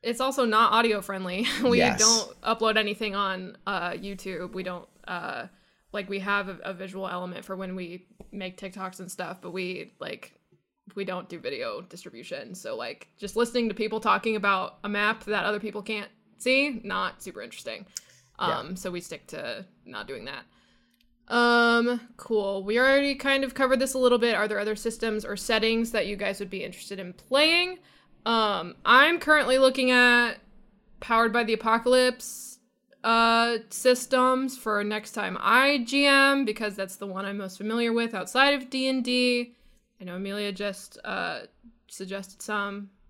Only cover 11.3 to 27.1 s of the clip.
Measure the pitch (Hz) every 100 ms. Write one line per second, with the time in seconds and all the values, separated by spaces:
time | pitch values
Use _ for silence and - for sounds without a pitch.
11.3 | 170 123 135 120 107 185 185 - 117 -
12.3 | 135 117 - - 113 117 - - _ 202
13.3 | 220 233 247 233 196 214 220 220 196 233
14.3 | 214 202 190 190 - 202 208 208 220 -
15.3 | 208 175 208 214 208 202 214 196 _ _
16.3 | _ 254 262 285 240 202 190 185 - 190
17.3 | - 113 - - 110 190 - _ _ _
18.3 | - 175 156 147 180 190 175 175 160 -
19.3 | 160 120 107 185 _ - 107 104 135 120
20.3 | 135 - _ _ _ _ _ _ _ _
21.3 | 240 240 240 233 233 233 240 233 - -
22.3 | 220 196 196 196 226 262 277 285 277 277
23.3 | 269 269 254 262 254 262 262 254 240 233
24.3 | 214 208 208 208 214 233 226 226 214 208
25.3 | 202 - 220 226 226 226 220 180 202 202
26.3 | 196 196 190 - - - 196 208